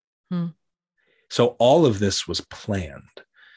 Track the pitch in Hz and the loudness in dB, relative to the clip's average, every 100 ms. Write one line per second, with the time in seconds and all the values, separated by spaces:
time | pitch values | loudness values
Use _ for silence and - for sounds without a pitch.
0 | _ _ _ 180 170 - _ _ _ _ | _ _ _ -8 -8 -10 _ _ _ _
1 | _ _ _ - 120 - 120 160 151 98 | _ _ _ 0 0 2 4 6 4 2
2 | 101 - - 85 - - - 98 78 65 | -2 -2 -6 -8 -10 -12 -6 -6 -6 -12
3 | - - - _ _ | -20 -20 -20 _ _